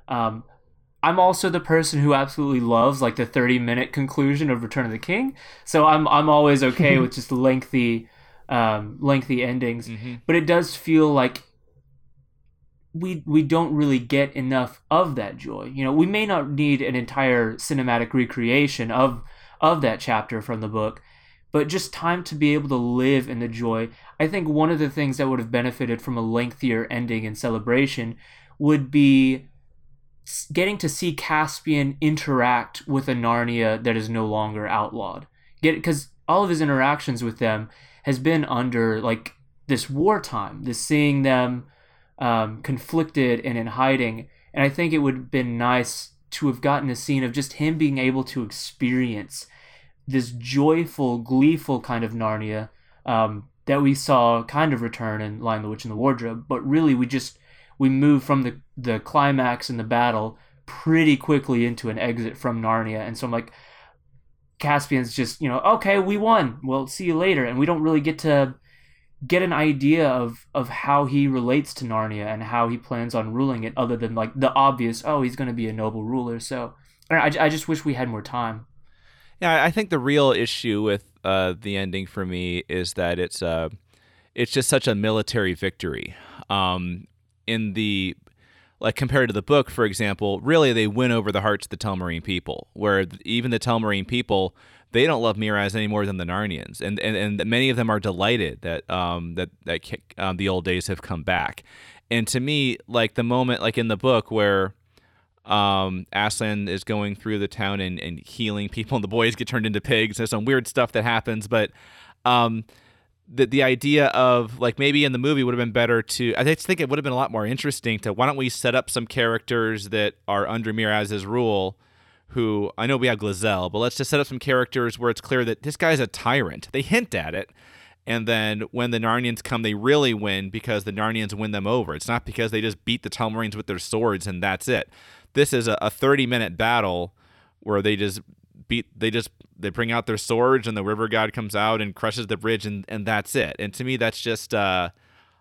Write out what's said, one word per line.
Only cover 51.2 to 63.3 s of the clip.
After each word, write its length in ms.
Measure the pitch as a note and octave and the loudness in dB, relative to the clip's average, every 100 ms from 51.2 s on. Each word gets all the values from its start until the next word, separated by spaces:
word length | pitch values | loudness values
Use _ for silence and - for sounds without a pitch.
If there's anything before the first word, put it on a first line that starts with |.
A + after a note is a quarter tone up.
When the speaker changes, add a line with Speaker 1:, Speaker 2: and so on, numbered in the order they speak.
| A#2 C3 D3 D#3+ - B2 | 0 4 4 4 0 -4
Speaker 1:
kind 240 | - A#2 | -2 -4
of 80 | A2+ | -4
Narnia, 580 | A#2 A2 G#2+ G#2+ G#2+ G#2+ _ _ _ - | -4 -4 -4 -4 -6 -8 _ _ _ -2
um, 420 | A2+ A2 G#2 - _ - | 0 0 -2 -14 _ -2
that 160 | C#3 | 2
we 120 | C#3 | 4
saw 480 | C#3 - B2+ A#2 A#2 | 2 4 4 6 4
kind 300 | A2+ D3 D#3+ | 0 0 0
of 100 | A#2+ | 0
return 380 | A#2 - A2 G#2+ | -2 -6 -6 -4
in 200 | G#2+ A2 | -6 -4
Lion, 220 | A#2 G#2+ | -4 -4
the 60 | G#2+ | -4
Witch, 160 | G#2+ | -8
and 80 | A#2 | -8
the 40 | A2 | -2
Wardrobe. 480 | C3+ A#2+ A2+ A#2 A#2 | 0 0 -4 -8 -6
But 180 | B2+ C3+ | -4 0
really, 280 | D#3 D#3 | 4 4
we 120 | B2 B2 | 4 2
just, 320 | C3+ - - _ - _ - | -2 -6 -12 _ -20 _ 0
we 100 | C3+ | 2
move 360 | C3+ D3 C#3+ | 6 6 4
from 180 | C3+ C#3 | 4 0
the, 180 | B2 B2+ - - | 0 -6 -14 -8
the 240 | A#2+ A2 | -4 -4
climax 720 | - D3+ C#3+ C#3 B2 B2 - | 0 2 4 2 2 -2 -4
and 80 | A#2 | -6
the 60 | |
battle 540 | A2 A#2+ B2 A2 A2 - _ _ - | 0 2 2 2 -4 -8 _ _ -20
pretty 500 | - D#3+ E3 D#3 C3+ | -6 2 4 6 4
quickly 500 | - D3 C#3 A#2+ A#2+ | 2 0 2 0 0
into 220 | A#2 A#2 | -2 -6
an 100 | A2 | -2
exit 380 | A#2+ A#2 A2 - | -2 -2 -6 -4
from 260 | B2+ A#2 | -4 -2
Narnia. 380 | A2+ A2+ A2 G#2+ | 0 0 -2 -6
And 160 | G#2+ A2 | -6 -8
so 100 | |
I'm 60 | B2 | -4